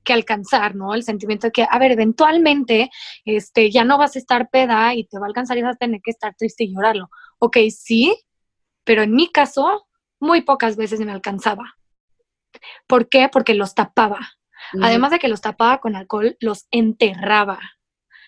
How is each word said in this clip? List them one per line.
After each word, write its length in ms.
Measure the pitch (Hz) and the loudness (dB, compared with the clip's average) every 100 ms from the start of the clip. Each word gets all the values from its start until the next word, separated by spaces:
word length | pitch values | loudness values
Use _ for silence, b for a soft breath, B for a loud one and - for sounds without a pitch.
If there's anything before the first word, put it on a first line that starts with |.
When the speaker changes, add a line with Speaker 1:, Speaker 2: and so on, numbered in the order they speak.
Speaker 1:
que 80 | - | 0
alcanzar, 640 | 233 220 208 196 254 208 196 | 0 0 -6 -2 -2 -2 -6
¿no? 180 | 196 | -6
El 80 | 220 | -6
sentimiento 420 | 233 208 208 208 226 | -4 -8 -6 -4 -2
de 40 | |
que, 140 | 226 226 | 0 0
a 100 | 247 | 2
ver, 120 | 262 | 2
eventualmente, 1000 | 233 220 226 311 330 320 285 247 220 254 B B B | 4 0 2 2 4 2 2 0 0 0 B B B
este, 460 | - 214 202 - 214 | -4 -4 -2 0 2
ya 120 | 226 | 2
no 120 | 233 285 | 2 2
vas 160 | 294 | 2
a 40 | 262 | -2
estar 280 | 254 240 240 | -2 -2 0
peda 440 | 262 262 220 233 | 0 2 2 0
y 100 | 247 214 | -2 -6
te 120 | 196 | -10
va 60 | |
a 40 | 202 | -8
alcanzar 280 | 208 247 240 | -6 -4 -4
y 40 | |
vas 120 | 240 247 | -4 -4
a 20 | |
tener 220 | 240 214 | -6 -4
que 60 | 208 | -8
estar 220 | 226 214 - | -8 -10 -6
triste 280 | 220 - | -8 -4
y 80 | 220 | -6
llorarlo. 340 | 190 214 214 185 B B B | -2 -2 -2 -6 B B B
Ok, 180 | 233 247 220 - | 0 2 2 -2
sí, 380 | - 226 285 453 _ _ _ _ _ _ | -2 2 2 0 _ _ _ _ _ _
pero 180 | - 214 | 0 2
en 120 | 214 | 2
mi 180 | 233 339 | 2 2
caso, 560 | 302 277 - 302 415 - _ _ _ | 2 0 0 -2 -2 -6 _ _ _
muy 220 | 302 339 | 0 0
pocas 340 | 330 269 226 214 | 2 0 0 -2
veces 240 | 214 214 | -4 -4
me 120 | 214 | -6
alcanzaba. 640 | 196 202 196 220 202 240 _ _ _ _ _ _ _ _ B B B _ | -8 -8 -4 -4 -4 -10 _ _ _ _ _ _ _ _ B B B _
¿Por 220 | 254 233 | 2 4
qué? 200 | 269 269 | 2 4
Porque 220 | 269 240 | 2 0
los 200 | 208 196 | 0 0
tapaba. 460 | - 202 - 214 202 233 _ _ B B | -2 -2 0 0 -2 -12 _ _ B B
Speaker 2:
Ujú. 100 | 190 | -2
Speaker 1:
Además 260 | 233 233 269 | 2 2 2
de 80 | 349 | 0
que 100 | 269 | 0
los 120 | 214 | -2
tapaba 380 | 214 208 233 262 | -6 0 2 2
con 180 | 233 196 | -2 -8
alcohol, 400 | 190 208 220 - | -8 -4 -2 -2
los 260 | 226 202 - | -6 -6 -4
enterraba. 880 | 233 226 220 214 180 196 208 202 185 - _ _ _ _ b | 0 0 2 -2 -2 0 2 0 -4 -12 _ _ _ _ b